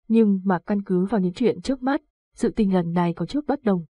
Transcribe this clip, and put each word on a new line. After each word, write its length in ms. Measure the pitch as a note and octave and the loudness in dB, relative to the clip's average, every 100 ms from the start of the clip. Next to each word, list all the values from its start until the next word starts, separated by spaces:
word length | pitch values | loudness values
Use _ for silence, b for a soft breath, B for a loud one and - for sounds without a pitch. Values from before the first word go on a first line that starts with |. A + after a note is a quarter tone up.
| - | 0
"nhưng 320 | A3+ G#3+ F#3+ | 4 4 2
mà 160 | F#3+ F3 - | 0 -2 -2
căn 160 | G3+ | -4
cứ 240 | G3+ F#3 F#3+ | -2 -2 0
vào 160 | A3+ | 0
những 120 | F3+ | -2
chuyện 280 | F3 A3+ F3 | 0 -2 -2
trước 220 | - C4+ | -4 -4
mắt, 180 | B3+ C#4 _ _ _ - | -2 -4 _ _ _ -4
sự 140 | - | -2
tình 240 | - G3+ | 0 0
lần 200 | F#3 E3+ | 0 0
này 200 | E3+ F3 | 0 -2
có 120 | E3+ E3+ | -2 -4
chút 200 | C#4 D4 | -4 -4
bất 160 | C#4+ | -2
đồng." 220 | G#3+ F#3 D#3+ | 0 -2 -4